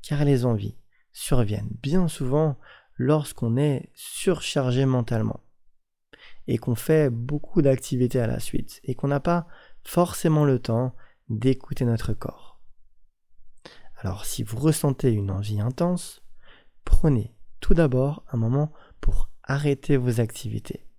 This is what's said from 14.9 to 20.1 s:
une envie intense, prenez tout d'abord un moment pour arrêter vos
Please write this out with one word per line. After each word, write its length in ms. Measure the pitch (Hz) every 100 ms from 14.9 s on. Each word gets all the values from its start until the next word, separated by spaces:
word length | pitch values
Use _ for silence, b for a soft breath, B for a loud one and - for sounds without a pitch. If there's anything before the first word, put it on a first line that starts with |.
| 131 131
une 180 | 107 98
envie 300 | 95 104 104
intense, 640 | 107 127 175 180 - - - b b b b -
prenez 520 | - - 160 127 107 _ - -
tout 140 | -
d'abord 500 | 170 156 127 139 147 -
un 60 | 120
moment 340 | 113 135 151 b b b
pour 300 | - - - -
arrêter 540 | - 135 147 139 - 139
vos 240 | 123